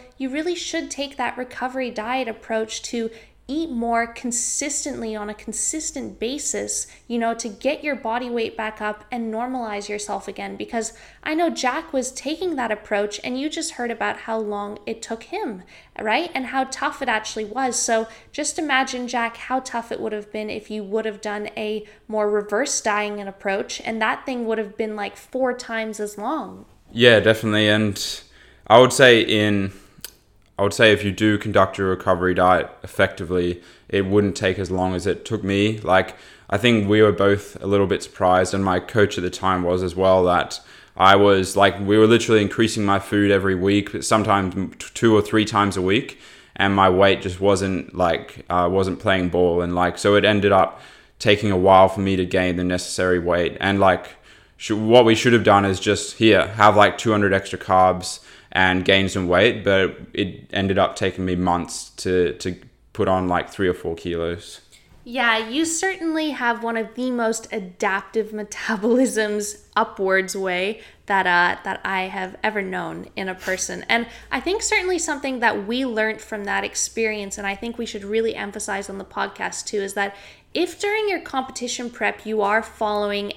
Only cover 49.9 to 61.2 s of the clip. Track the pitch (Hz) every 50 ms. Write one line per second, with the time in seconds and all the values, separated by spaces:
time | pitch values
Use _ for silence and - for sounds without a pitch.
49.9 | 87 - - 101 101 104 95 104 107 101 98 101 98 95 90 - - - - -
50.9 | - - - _ _ - - 113 104 - - 107 95 90 90 95 95 95 95 92
51.9 | - 104 95 98 98 90 92 87 92 92 92 90 87 87 90 90 90 90 - -
52.9 | - - 92 92 90 90 85 87 85 87 87 80 80 - - 98 101 98 98 95
53.9 | 90 - - - - - _ - - - _ _ _ - - - 107 104 110 110
54.9 | 117 127 120 113 113 113 - 127 117 113 95 104 101 101 98 98 95 90 - 104
55.9 | 101 - - - - - 113 110 101 92 69 - 104 113 104 107 98 104 101 98
56.9 | - - - 117 107 104 104 95 95 95 - - - 90 - - 95 92 92 92
57.9 | 90 90 87 - - - - - - - - - - 90 92 92 90 92 90 98
58.9 | 98 95 98 92 - 101 92 87 87 90 104 123 - 110 92 101 98 95 95 85
59.9 | - - - - - - 101 90 - - - - - 98 95 95 95 98 92 -
60.9 | - - 107 95 - -